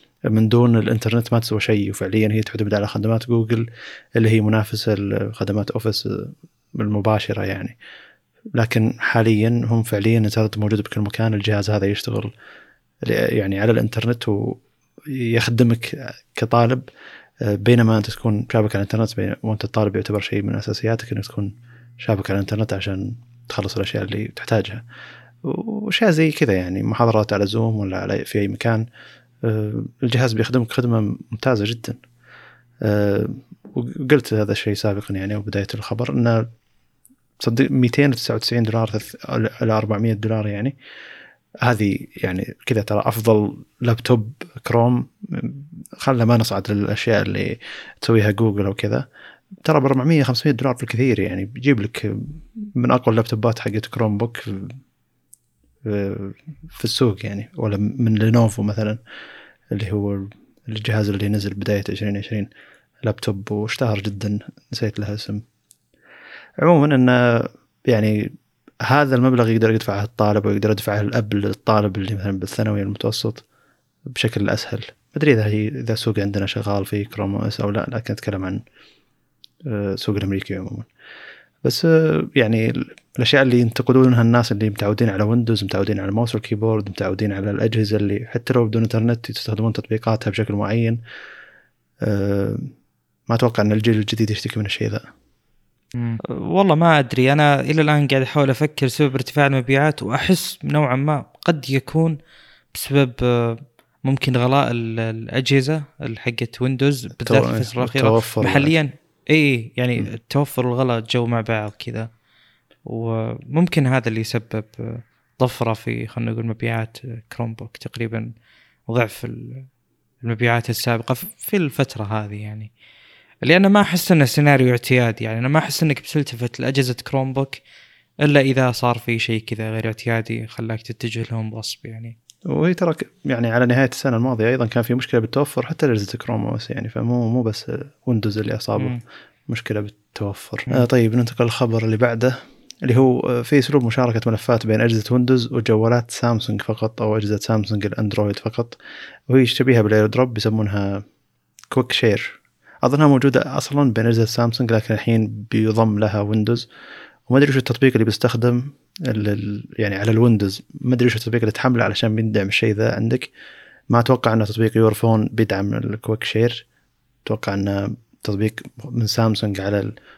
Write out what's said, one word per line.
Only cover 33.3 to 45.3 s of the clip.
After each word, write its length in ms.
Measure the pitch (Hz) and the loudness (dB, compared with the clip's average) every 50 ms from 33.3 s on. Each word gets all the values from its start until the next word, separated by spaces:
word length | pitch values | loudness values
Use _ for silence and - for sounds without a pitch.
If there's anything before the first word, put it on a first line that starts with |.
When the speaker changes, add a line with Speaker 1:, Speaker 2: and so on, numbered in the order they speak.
| - - - _ - - - - - | -6 -10 -14 _ -20 -20 -18 -10 -6
Speaker 1:
وقلت 600 | 131 120 123 - 165 135 127 156 135 117 - 113 | -6 -6 -6 -6 -6 0 2 2 2 2 2 0
هذا 180 | 107 104 101 110 | 0 0 0 -2
الشيء 220 | - - 107 104 | -2 -2 -2 -2
سابقًا 400 | - - 107 101 101 101 - 101 | 0 0 -2 -2 -2 -4 -6 -6
يعني، 220 | 95 95 98 104 | -6 -4 -4 -4
وبداية 300 | 104 104 107 101 101 98 - - | -6 -6 -4 -4 -4 -4 -4 -6
الخبر، 380 | 107 107 - 104 110 120 139 143 | -8 -8 -6 -4 -4 -4 -2 0
إنه 340 | 127 117 117 113 113 110 117 - _ _ _ _ _ _ _ _ _ _ _ _ _ _ _ _ - | 2 2 4 4 2 0 -2 -6 _ _ _ _ _ _ _ _ _ _ _ _ _ _ _ _ -6
صدق 300 | - 123 117 120 139 - | -2 0 2 4 2 2
ميتين 400 | 139 131 123 117 - - 143 143 | 4 2 2 2 4 4 2 2
وتسعة 240 | 123 - - - 117 | 2 0 -2 -4 -4
وتسعين 280 | 113 - - 120 120 117 | -2 -2 -2 0 0 0
دولار، 280 | 110 110 113 113 110 | 0 0 0 0 -2
ثلاث-، 400 | - 107 - - - - - - - 117 110 107 - - 120 | -2 -6 -8 -10 -14 -16 -10 -6 -2 -2 -2 -2 -2 -2 0
إلى 100 | 110 110 | 0 2
أربعمية 400 | 107 110 107 107 101 113 113 110 | 2 0 0 -2 0 0 0 0
دولار 340 | 104 107 110 110 110 104 | 0 -2 -2 -2 -2 -2
يعني. 300 | 107 101 101 110 135 139 - - - - - - - - - - - _ _ _ _ - - | -4 -4 -4 -4 -4 -4 -6 -12 -20 -20 -20 -20 -20 -20 -20 -20 -20 _ _ _ _ -10 -4
هذه 380 | 120 123 123 104 107 101 - - - - - | 0 0 0 2 2 0 0 -2 -6 -12 -10
يعني 400 | - - 101 90 92 - - - - _ | -6 -6 -4 -4 -4 -6 -8 -10 -8 _
كذا 160 | - 120 107 101 | -2 0 0 0
ترى 200 | - 104 104 - | 0 0 0 0
أفضل 520 | - 107 113 107 117 110 107 104 98 - - - - _ - | 0 0 0 4 4 4 4 4 0 -2 -6 -14 -20 _ -4
لابتوب 520 | 123 120 113 113 - - 127 113 104 113 143 - - - - 120 - | 0 0 0 0 2 2 2 2 2 -2 -10 -16 -18 -18 -16 -12 -6
كروم، 400 | - 113 117 117 123 123 123 127 - _ _ - - | -2 2 2 4 4 2 0 -2 -4 _ _ -12 -10